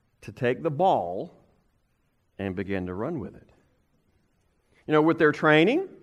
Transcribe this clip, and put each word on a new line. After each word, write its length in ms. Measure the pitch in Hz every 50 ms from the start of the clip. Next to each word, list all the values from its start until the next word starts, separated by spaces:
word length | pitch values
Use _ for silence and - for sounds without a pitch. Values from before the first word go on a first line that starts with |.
| _ _ _ _ -
to 100 | - 104
take 320 | - 123 120 127 - 147
the 60 | 165
ball 600 | 143 139 185 190 156 117 92 85 90 104 151 - - _ _ _ _ _ _ _ _ _ _ _ _ _ _ _ _ _ _ _ _ -
and 160 | 98 98 92
begin 300 | 92 98 95 98 92 90
to 80 | 90 90
run 260 | 95 110 151 175 139
with 160 | 92 - -
it. 140 | - - _ _ _ _ _ _ _ _ _ _ _ _ _ _ _ _ _ _ _ _ _ _ _ _ _ _ _ _ -
You 40 | 151
know, 100 | 151 151
with 160 | 165 160 160
their 140 | 160 151 147
training 560 | - - 156 151 156 170 208 269 349 392 - - -